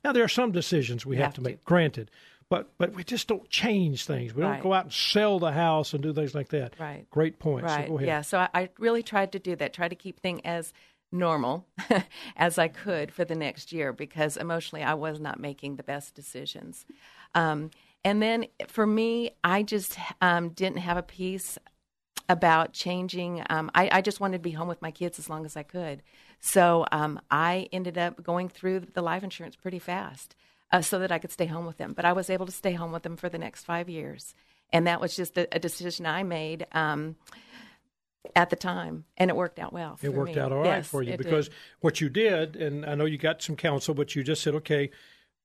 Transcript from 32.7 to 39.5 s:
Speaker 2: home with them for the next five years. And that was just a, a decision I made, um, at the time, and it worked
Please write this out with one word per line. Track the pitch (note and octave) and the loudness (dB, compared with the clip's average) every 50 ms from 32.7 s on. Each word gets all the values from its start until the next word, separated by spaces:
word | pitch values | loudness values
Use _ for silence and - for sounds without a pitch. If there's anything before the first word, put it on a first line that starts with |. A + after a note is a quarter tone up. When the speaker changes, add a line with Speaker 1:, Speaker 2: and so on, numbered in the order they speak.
| F3+ | -2
Speaker 2:
home | E3+ E3+ E3 E3 | 0 -4 -6 -6
with | E3+ - | -8 -8
them | E3 E3+ | -8 -10
for | D#3+ - F3+ | -6 -8 -6
the | E3+ E3 | -6 -6
next | E3 - - - - | -8 -8 -12 -14 -8
five | - E3+ E3+ F3 F3+ | -6 -4 -4 -4 -6
years. | E3+ D#3+ C#3+ C#3 D3 C3 - - - _ _ _ _ _ _ - - | -8 -8 -8 -10 -10 -12 -16 -20 -20 _ _ _ _ _ _ 2 4
And | E3 E3+ | 4 6
that | F3 E3+ - | 6 2 2
was | - E3 - | 0 -4 -2
just | - F3+ - - F3+ | -2 -6 -4 -2 -2
a, | F3 - - | -2 0 -2
a | E3+ | -2
decision | F3+ E3+ - - F3 F3+ E3+ - F3 | -2 -4 -6 -6 -8 -8 -8 -4 -4
I | D#3+ D#3 F3+ G3 | -2 -2 -2 -2
made, | F3+ E3+ D#3 D#3 D#3 E3 D#3+ E3 - - | -2 -4 -4 -4 -6 -8 -8 -10 -4 -2
um, | D#3+ D#3+ D#3 D3 D3 D3+ D#3+ D#3+ _ _ - - - - - - - - - - _ _ _ _ _ _ _ _ _ _ - - | 0 0 2 0 -2 -4 -6 -8 _ _ -20 -20 -20 -20 -20 -20 -20 -20 -20 -20 _ _ _ _ _ _ _ _ _ _ 2 4
at | F3 F3 F3 | 4 4 4
the | F3 | 2
time, | - - F3+ F3+ F3+ E3 E3 D#3+ D#3 D#3 _ _ | -4 -2 -4 -4 -4 -6 -8 -8 -12 -14 _ _
and | - F#3 F#3 | 2 2 2
it | - | 4
worked | - F3+ E3+ | 0 0 -2